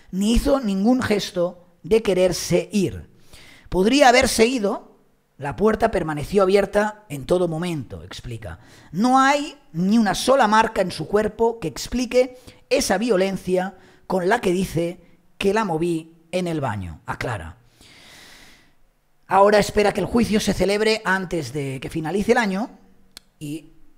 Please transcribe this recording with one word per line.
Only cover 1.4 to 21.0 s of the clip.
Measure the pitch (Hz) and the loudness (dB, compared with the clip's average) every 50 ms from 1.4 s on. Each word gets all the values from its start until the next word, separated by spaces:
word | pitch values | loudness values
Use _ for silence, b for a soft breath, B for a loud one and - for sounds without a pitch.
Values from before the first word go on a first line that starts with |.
| 170 180 175 - - _ _ _ - | -2 -2 -4 -10 -20 _ _ _ -2
de | 156 214 226 | 0 0 2
quererse | 226 208 185 180 185 180 165 - - - 170 180 170 - | 2 2 2 4 4 2 2 -2 -4 -2 -2 -2 -2 0
ir. | - 208 180 131 92 82 73 - _ B B B B B B B B B B B | -2 -2 -2 -2 -4 -8 -16 -18 _ B B B B B B B B B B B
Podría | - 180 190 226 262 285 285 247 | -2 0 2 2 4 6 6 6
haberse | 240 254 262 226 - - 226 240 | 6 6 4 2 2 2 2 2
ido, | 269 247 202 196 247 349 - - - _ _ _ _ _ _ _ _ - | 2 0 -2 -2 -4 -4 -8 -16 -20 _ _ _ _ _ _ _ _ -12
la | 131 143 139 | -10 -10 -4
puerta | - 196 220 214 214 233 214 | 0 0 0 2 2 0 0
permaneció | 202 190 160 160 151 147 139 - 175 202 190 | 0 0 -2 -2 -4 -6 -6 -2 2 2 4
abierta | 185 196 202 196 196 - 202 208 214 208 - - - | 4 4 4 2 2 0 0 0 0 -4 -10 -16 -14
en | 143 139 123 | -12 -10 -2
todo | - 175 180 180 170 | 0 0 0 2 -2
momento", | 156 156 180 180 165 147 120 - 98 85 82 | -2 -4 -4 -4 -6 -6 -8 -10 -14 -16 -16
explica. | 92 - - - 120 117 107 - 87 80 - B B B B B B | -16 -18 -16 -14 -14 -14 -12 -12 -14 -16 -16 B B B B B B
"No | 147 175 226 254 254 269 | -4 -2 0 2 4 4
hay | 262 277 294 294 285 320 - - _ - - | 4 4 2 0 -2 -6 -10 -16 _ -12 -6
ni | 160 185 190 214 233 | -2 0 2 4 4
una | 220 196 170 | 4 2 0
sola | - - 247 262 277 233 208 | -2 2 2 4 4 4 4
marca | 214 220 226 220 220 220 | 4 4 2 2 0 -2
en | 185 180 | -2 -2
su | - - 160 - | -4 -8 -8 -2
cuerpo | - 208 214 208 - - 226 233 226 226 | 0 0 0 0 -2 0 0 0 0 -2
que | - 156 | -8 -8
explique | - - - - - 240 254 226 254 247 254 262 B B B B B B B B | -8 -8 -10 -6 -4 -4 -4 0 2 2 2 2 B B B B B B B B
esa | 247 277 - - 196 185 | -2 0 0 0 0 0
violencia | 233 254 202 180 190 196 190 - - 180 180 180 185 196 - b b b b b b b | 0 0 2 2 2 0 -2 -6 -4 -2 -2 -2 -2 -4 -8 b b b b b b b
con | 185 190 175 185 | -4 -2 0 0
la | 226 240 | 0 0
que | - 190 | 0 0
dice | 175 190 185 - - - 170 170 175 - b b b b b _ _ - | 0 0 -2 -2 -2 -4 -4 -4 -6 -10 b b b b b _ _ -4
que | - 196 196 | -2 0 0
la | 220 220 | 0 -2
moví | 190 160 156 170 175 170 160 165 - - _ _ - | -2 -2 -2 -2 -2 -2 -4 -6 -10 -20 _ _ -6
en | - 185 180 170 | -4 -4 -4 -2
el | 160 151 | -4 -4
baño", | 135 123 104 101 92 85 76 - - | -4 -4 -6 -6 -8 -10 -12 -14 -12
aclara. | - 113 - - 139 113 95 80 80 - _ B B B B B B B B B B B B B B B B B B B B B B B B _ _ _ _ _ _ _ _ _ - | -12 -10 -8 -8 -8 -8 -8 -10 -14 -18 _ B B B B B B B B B B B B B B B B B B B B B B B B _ _ _ _ _ _ _ _ _ 0
Ahora | 180 190 196 208 208 208 | 4 6 6 6 6 4
espera | 202 - - 214 208 202 - | 4 2 0 0 0 2 0
que | 208 | -2
el | 175 - | -4 0
juicio | - 240 220 175 208 208 | 0 0 0 2 0 0
se | - 214 - | 0 0 -2
celebre | - 185 190 202 208 214 220 220 214 | 0 0 0 0 0 2 0 0 0